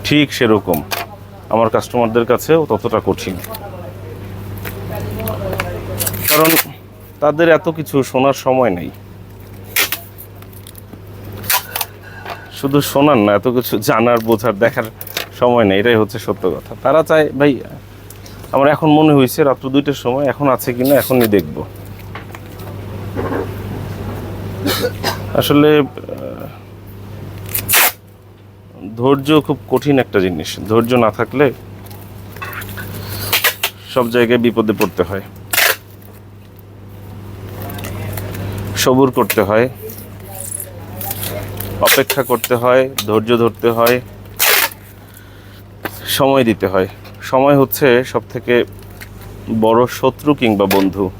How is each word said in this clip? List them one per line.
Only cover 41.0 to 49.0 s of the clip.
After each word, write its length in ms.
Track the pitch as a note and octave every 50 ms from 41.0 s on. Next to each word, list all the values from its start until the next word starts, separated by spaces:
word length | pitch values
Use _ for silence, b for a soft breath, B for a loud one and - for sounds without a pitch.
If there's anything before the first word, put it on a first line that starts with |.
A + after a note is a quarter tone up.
| - - - - - - - - - - - - - - - -
অপেক্ষা 420 | - - - - C3 B2+ - C#3 B2+
করতে 320 | - B2 A#2 - - B2+
হয়, 340 | A#2 A#2 B2+ B2 C3 C3 C3 C3+ - G2+ G#2+
ধৈর্য 300 | G#2+ A2 A2 A2+ A#2+ A#2
ধরতে 320 | A#2 A#2 G2+ - - C#3
হয়, 320 | A#2 A#2 A#2 A#2 B2 B2 B2 - - - - - - - - - - - - - - - - - - - - - B B B B B B B B B B B - - - - - - - -
সময় 380 | - - - C#3 C3+ C3+ C3+ B2+
দিতে 240 | A2+ G#2+ - - F#2+
হয়। 200 | F#2+ F#2+ F#2 F#2 - - - - - -
সময় 360 | - - - C3 C3+ C#3 D3 C#3
হচ্ছে 460 | C3+ B2+ - - D3+ C#3 A#2+ A#2+ C3
সবথেকে 600 | B2+ - A#2+ G#2+ - - B2+ A2+ A#2+ A#2+ A#2+ - - - - - - - -